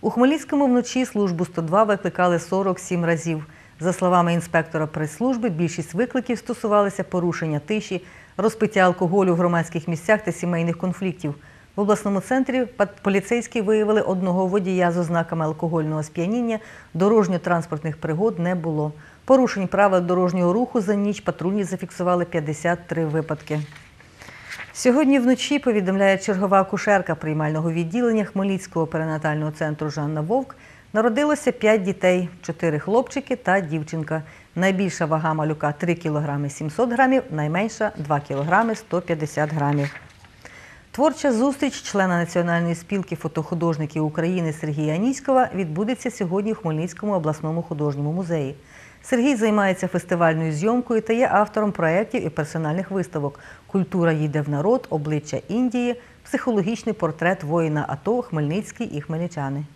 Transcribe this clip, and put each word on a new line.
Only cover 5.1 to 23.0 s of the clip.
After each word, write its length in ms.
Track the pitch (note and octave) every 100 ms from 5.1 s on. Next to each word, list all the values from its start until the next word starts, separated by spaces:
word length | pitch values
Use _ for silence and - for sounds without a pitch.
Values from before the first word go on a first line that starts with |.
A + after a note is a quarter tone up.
| - B3 B3 A3+
більшість 440 | D#3+ E3+ E3 D#3+
викликів 440 | E3+ B3 B3+ A#3 A#3
стосувалися 680 | - A#3+ A3 G#3 G3+ F#3+
порушення 560 | F#3 F3+ F3 D#3+ D#3+ D3
тиші, 440 | - G#3+ G#3 F3+ - - - -
розпиття 420 | G#3+ A3 G#3 G3
алкоголю 540 | F#3 F3 F3+ G3 F#3+
в 40 | E3+
громадських 500 | F3 E3+ E3 F3 -
місцях 340 | E3 - G#3+
та 100 | G#3+
сімейних 460 | E3 F3 E3+ E3+ E3+
конфліктів. 580 | F#3 F3 F#3+ - D3+ C#3+ - - - -
В 60 |
обласному 380 | G3+ G3+ G#3 G3
центрі 460 | F3+ C4 C4 B3+ A#3+
пат-, 360 | - G3+ -
поліцейські 600 | - G3 F#3+ A#3+ A3+ A#3+
виявили 400 | G3+ A3 G#3+ G#3+
одного 460 | - F#3 F#3 F3+ F#3
водія 440 | G3+ F#3 F#3 F3
з 60 | E3+
ознаками 480 | E3+ E3+ E3 E3 D#3
алкогольного 580 | D#3 E3+ E3 D#3 D#3
сп'яніння, 560 | D#3 - E3+ A#3 A#3 A3 - - -
дорожньо-транспортних 1000 | E3 G3 A3+ F#3 F3+ - F3 E3 D3+ D#3 D3+
пригод 440 | D#3+ D#3+ A3 E3+
не 160 | E3+ F3+
було. 360 | E3 D3+ D3+ D3+ - - -
Порушень 420 | C4 B3+ - F#3
правил 340 | F#3+ G3+ F#3
дорожнього 520 | F3 F3+ F3+ F3+ F3
руху 280 | F#3+ B3 B3
за 140 | F#3+ G3+
ніч 260 | G3+ G3+
патрульні 420 | - D#3+ E3 G3+
зафіксували 640 | F#3 F#3 E3+ - F3+ F3+ E3+
п'ятдесят 600 | E3+ D3+ D3+ F3 F3 -
три 180 | D#3+